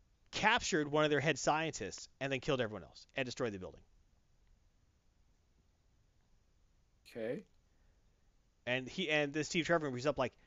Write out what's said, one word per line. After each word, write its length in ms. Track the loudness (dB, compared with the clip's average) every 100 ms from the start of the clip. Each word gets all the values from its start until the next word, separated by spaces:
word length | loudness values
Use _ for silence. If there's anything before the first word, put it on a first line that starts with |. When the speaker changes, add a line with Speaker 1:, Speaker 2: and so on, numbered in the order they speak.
| _ _ _
Speaker 1:
Captured 580 | 2 4 4 4 0 2
one 160 | 2
of 60 | 4
their 100 | 4
head 180 | 2 2
scientists, 720 | 2 2 0 -4 -8 -10 -14 -6
and 120 | -4
then 80 | -2
killed 220 | 0 0
everyone 220 | 0 -4
else, 220 | -12 -18 -10 -6
and 100 | -4
destroyed 260 | -2 -4
the 60 | -4
building. 240 | -8 -14 -20 _ _ _ _ _ _ _ _ _ _ _ _ _ _ _ _ _ _ _ _ _ _ _ _ _ _ _ _ _ _ _ -16
Speaker 2:
Okay. 340 | -6 -4 -6 -10 _ _ _ _ _ _ _ _ _ _ _ -2
Speaker 1:
And 220 | -2 -2
he, 220 | -4 0
and 220 | 2 2
this 160 | 0 -2
Steve 180 | 0 2
Trevor 240 | 2 2
was 160 | -2 0
up 120 | 0
like, 140 | -2 -4